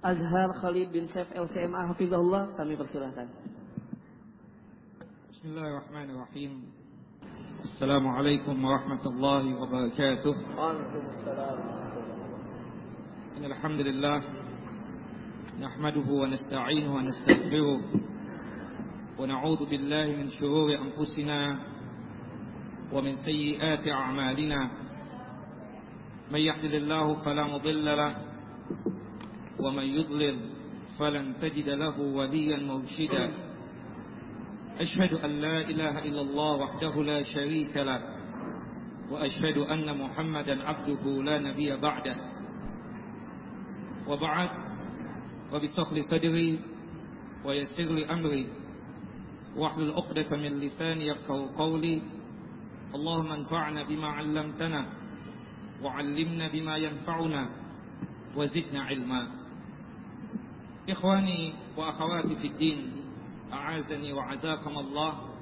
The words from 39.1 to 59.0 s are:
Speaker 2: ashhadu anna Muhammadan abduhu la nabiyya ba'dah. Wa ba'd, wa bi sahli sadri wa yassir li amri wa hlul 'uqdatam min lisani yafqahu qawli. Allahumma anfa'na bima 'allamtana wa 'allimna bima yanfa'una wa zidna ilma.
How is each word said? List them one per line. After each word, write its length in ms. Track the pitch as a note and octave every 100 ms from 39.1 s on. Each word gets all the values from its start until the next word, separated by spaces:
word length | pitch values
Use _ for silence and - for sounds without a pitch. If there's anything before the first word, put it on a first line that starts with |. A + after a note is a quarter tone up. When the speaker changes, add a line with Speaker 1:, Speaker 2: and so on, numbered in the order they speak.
| D3
Speaker 2:
ashhadu 400 | C#3+ - D#3+ D3 D3
anna 240 | D#3+ D3+
Muhammadan 640 | C#3+ C3+ C#3 D#3+ D3+ C#3 C3+
abduhu 640 | D3 D3+ C#3+ C#3 C#3 C3+
la 160 | C#3 D3+
nabiyya 400 | C#3 C3+ D3 C3+
ba'dah. 400 | D3+ C3 C3 B2+ - - - - - - - - - - - - - - - - - -
Wa 140 | - C#3+
ba'd, 320 | D#3 D#3 F3+ - - - - - - - - - -
wa 20 | D3
bi 80 | D3
sahli 320 | - E3 D3+
sadri 560 | C#3+ D#3+ E3 E3 E3 D#3+ - - - - - - - - C#3
wa 80 |
yassir 340 | C#3 C#3+ - E3+
li 100 | D#3+ D3+
amri 400 | E3+ D#3+ C#3+ A#2+ - - - - - - - - - -
wa 160 | - D3+
hlul 220 | D#3+ D3+
'uqdatam 480 | E3 - D3+ D3+ D3
min 140 | D3 C#3+
lisani 560 | C#3+ - E3 E3 D3+
yafqahu 400 | D3 - C#3 C3+
qawli. 480 | - D#3+ D#3+ E3 D#3+ - - - - - - - - -
Allahumma 480 | C#3 D#3 E3 D#3+ D3+
anfa'na 480 | C#3+ E3 D3+ D3+ D3
bima 320 | D3+ D#3 D3
'allamtana 640 | D3+ D#3 D#3 - D#3+ D3+ C3 - - - - - - - - -
wa 160 | C3+
'allimna 560 | C3 C#3+ C#3+ D#3+ E3 D#3+
bima 240 | D#3 D#3 D#3
yanfa'una 600 | D#3 D3 - E3 E3 D3 B2 - - - - - - - -
wa 80 | C#3+ C#3+
zidna 400 | E3+ D#3 C#3 C3+
ilma. 540 | C3+